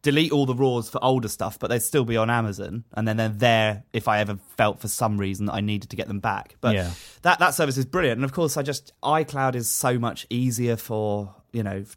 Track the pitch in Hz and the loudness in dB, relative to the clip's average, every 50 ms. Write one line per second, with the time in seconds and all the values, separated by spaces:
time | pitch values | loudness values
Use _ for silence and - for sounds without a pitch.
0 | - 147 139 147 160 160 143 143 143 127 127 120 135 131 123 120 113 - - 131 | 2 2 4 4 2 4 2 2 2 2 2 2 2 2 2 0 -4 -4 -6 0
1 | - 131 131 131 113 107 - - 98 95 107 - - 107 117 120 117 - - 151 | 2 2 2 2 0 -4 -6 -4 -6 -6 -6 -6 -4 -2 -2 0 -2 0 0 0
2 | 127 117 117 113 110 113 120 120 113 107 98 87 98 82 92 117 113 _ - 107 | 2 2 2 2 2 2 2 2 0 0 -4 -6 -8 -8 -8 -10 -10 _ -6 -2
3 | 110 110 110 110 113 110 107 104 123 120 113 113 110 107 104 101 - _ - 113 | -2 0 0 0 0 -2 0 4 4 6 6 6 4 2 0 -4 -10 _ -6 -2
4 | - 127 110 104 107 101 104 98 - - - - 123 104 101 - - 104 - - | 0 2 2 2 0 -2 -4 -8 -10 -18 0 2 2 2 2 -2 -6 -6 -4 -2
5 | 120 113 107 101 101 95 98 95 104 104 - 98 104 104 107 101 - - - - | -2 0 0 0 -2 -2 -4 -4 -4 -4 -2 -2 -2 -2 -2 -4 -4 -8 -8 -8
6 | - - 107 101 - 113 98 98 101 - - _ - 120 107 98 90 87 85 - | -6 -6 -6 -4 -2 -2 -4 -4 -6 -12 -16 _ 0 0 0 2 0 -4 -6 -10
7 | - - - - - 175 180 - 175 180 - - 165 143 131 131 131 - - 180 | -14 -20 -20 0 4 4 4 6 4 2 4 2 0 2 2 0 -2 -2 0 0
8 | 180 135 117 113 135 135 139 - 170 151 - 156 139 143 139 - _ - _ _ | 2 2 2 0 -2 -2 0 0 0 0 0 -2 -2 -4 -4 -6 _ -16 _ _
9 | - 139 151 156 156 135 139 139 135 131 127 123 117 - - - - 127 123 120 | 0 2 2 2 2 0 -2 0 0 0 0 -2 -2 -2 -2 0 0 2 2 2
10 | 117 117 - - - _ 117 120 127 131 120 113 123 120 117 110 - - 117 107 | 0 -2 -4 -6 -10 _ -2 0 0 0 0 0 0 0 0 -2 -4 -6 -4 -2
11 | 107 107 104 104 104 98 - - _ _ - 117 110 98 98 98 98 - - | 0 0 -2 -2 -4 -6 -12 -18 _ _ -4 -4 -2 -2 -4 -6 -8 -10 -6